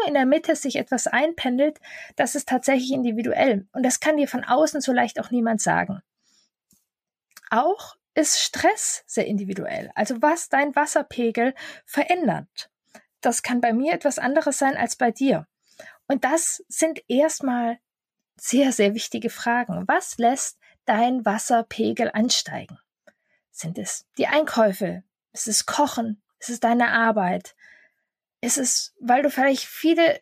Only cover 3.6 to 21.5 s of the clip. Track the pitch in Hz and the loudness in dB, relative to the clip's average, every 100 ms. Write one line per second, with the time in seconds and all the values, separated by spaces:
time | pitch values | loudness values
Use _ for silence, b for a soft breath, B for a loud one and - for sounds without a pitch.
3.6 | 190 254 254 - 302 302 277 - - 254 | -2 -2 0 0 0 2 0 -2 0 2
4.6 | 311 294 262 247 240 - 214 240 226 220 | 2 0 0 2 0 -2 -4 -2 0 0
5.6 | - 165 175 190 - _ _ _ _ _ | 2 0 0 -6 -14 _ _ _ _ _
6.6 | _ _ _ _ _ _ _ - - 226 | _ _ _ _ _ _ _ -20 -2 2
7.6 | 302 415 - - _ - 302 - - - | 2 0 -6 -20 _ 0 2 0 -2 0
8.6 | 339 427 - - - - - 202 190 190 | 2 2 -2 -6 -6 -4 -2 -2 -4 -6
9.6 | - - - - 208 233 302 330 - 269 | -6 -8 -8 -4 -4 0 2 2 0 0
10.6 | 285 277 294 311 285 - 233 226 240 262 | 0 0 0 0 -2 -2 -2 2 0 -2
11.6 | B B - - - 359 277 156 147 - | B B -8 -4 0 2 2 -2 -6 -16
12.6 | - _ _ B B _ - 233 - 247 | -18 _ _ B B _ -2 -2 -2 0
13.6 | 240 226 285 349 285 - 254 294 302 - | 0 2 0 0 -2 -2 0 0 0 0
14.6 | 269 - - - 240 - 269 165 156 _ | 0 0 -2 0 -2 2 2 0 -2 _
15.6 | B B B B - 277 262 320 - - | B B B B -4 -2 0 0 0 -6
16.6 | - - 320 311 - 247 311 - 269 240 | -8 -2 0 -2 -2 2 2 0 -2 -2
17.6 | 233 233 _ _ _ _ _ _ - 247 | -2 -4 _ _ _ _ _ _ 0 4
18.6 | 269 226 202 220 - 226 226 - 233 240 | 4 4 2 2 -4 -6 -6 -4 -2 0
19.6 | 240 175 190 330 - - 233 269 - - | -2 -4 0 0 -2 0 2 2 -4 -10
20.6 | b b - 214 240 254 214 220 - | b b -2 2 2 2 0 -2 0